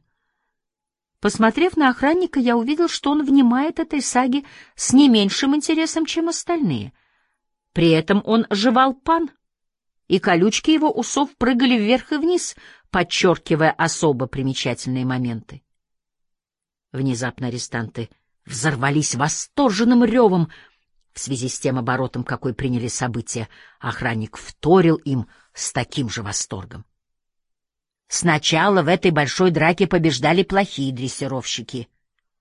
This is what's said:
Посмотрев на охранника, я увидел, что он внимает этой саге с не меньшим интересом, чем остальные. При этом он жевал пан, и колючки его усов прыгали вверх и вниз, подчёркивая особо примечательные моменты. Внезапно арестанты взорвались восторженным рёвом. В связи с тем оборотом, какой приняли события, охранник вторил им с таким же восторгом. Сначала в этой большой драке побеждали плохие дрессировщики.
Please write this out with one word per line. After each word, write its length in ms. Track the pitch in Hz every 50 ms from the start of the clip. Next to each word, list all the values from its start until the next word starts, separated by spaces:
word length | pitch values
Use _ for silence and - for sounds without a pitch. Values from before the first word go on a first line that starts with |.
| _ _ _ _ _ _ _ _ _ _ _ _ _ _ _ _ _ _ _ _ _ _ _ _
Посмотрев 560 | - 208 - - 220 220 220 285 339 370 -
на 120 | 320 294 254
охранника, 500 | 247 - 262 285 330 370 359 330 - 277
я 180 | 233 247 233
увидел, 320 | 233 226 262 302 311 339 320
что 220 | - - - 277
он 140 | 302 302 294
внимает 560 | 269 277 277 254 233 240 254 285 330 - -
этой 220 | 320 - 311 285 -
саге 420 | - - 247 262 254 247 285 277 - - - - _ _
с 180 | - - - 247
не 160 | 269 294 269
меньшим 480 | 226 214 202 196 - - 285 269 285
интересом, 500 | 302 - - 311 311 320 320 - 320 320
чем 220 | - - 330 330 339
остальные. 640 | 330 - - - 349 330 285 175 135 107 101 - _ _ _ _ _ _ _ _ _ _ _ _ _ _ _ _ -
При 180 | 170 165 165
этом 320 | 160 160 156 - 196 202 -
он 220 | - 220 226 214 -
жевал 440 | 208 196 214 262 226 262 262 269 262
пан, 360 | 269 - 330 330 330 330 - _ _ _ _ _ _ _ _ _ _ _ _ _ _ _ -
и 100 | 185 190
колючки 520 | - 208 175 165 185 220 - - - 311
его 200 | 311 311 302 302
усов 440 | - - 233 - - 277 285 277 _
прыгали 380 | - 240 240 254 233 269 247 254
вверх 380 | 226 202 214 254 262 - - 311
и 40 |
вниз, 380 | 285 311 339 359 339 - - - _ - - - _ _ _
подчёркивая 840 | - 185 175 - - - - 185 160 - _ - 165 151 160 156 -
особо 540 | - 165 160 - - 180 156 135 120 131
примечательные 760 | 127 - 139 131 135 131 - - 135 120 - - 131 127 131 127
моменты. 580 | 131 127 127 123 120 113 110 - _ - 135 _ _ _ _ _ _ _ _ _ _ _ _ _ _ _ _ _ _ _ _ _ _ _ _ _ _ -
Внезапно 560 | 131 135 135 123 113 127 123 - - 131 120
арестанты 600 | 120 120 - - - 117 110 110 - 123 117 - _ _ _ _ _ _ _
взорвались 680 | - 135 113 117 160 135 117 131 139 143 151 143 - -
восторженным 880 | 120 143 151 - - - - - 285 285 240 185 196 240 233 254 240 247
рёвом. 440 | 214 226 254 233 180 185 175 160 - - - - _ _ _ _ _ _ _ _ _ _
В 60 | -
связи 300 | - 131 139 117 127 127
с 100 | - -
тем 200 | - 139 127 131
оборотом, 460 | 117 127 131 135 131 123 - 127 123
какой 300 | - 127 - - 127 113
приняли 340 | - 135 127 123 120 120 117
события, 600 | - - 127 120 110 120 110 - - 117 110 - - - - - _ _
охранник 560 | - 123 - - 127 120 113 110 110 110 -
вторил 600 | - - - - _ - 147 180 190 170 165 156
им 300 | - - 143 135 123 - - _ _ _ _ _
с 180 | - - - -
таким 360 | 135 120 - - 147 127 110
же 140 | - 117 101
восторгом. 600 | 101 101 - - - 113 95 90 - - 90 - _ _ _ _ _ _ _ _ _ _ _ _ _ _ _ _ _ _ _ _ _ _ _ _ -
Сначала 720 | - - - 175 151 147 - - 160 160 180 208 196 185 151
в 60 | 147
этой 220 | 185 - - 185
большой 400 | 160 151 143 127 - - 185 185
драке 360 | 160 151 156 165 175 - 196
побеждали 560 | 156 190 175 160 160 135 123 139 151 170 196 185
плохие 500 | - 196 196 196 - - 139 139 135 131
дрессировщики. 960 | 120 131 123 - - 143 131 135 127 - - - - 113 - - 123 113 _ _ _ _ _ _ _ _ _ _ _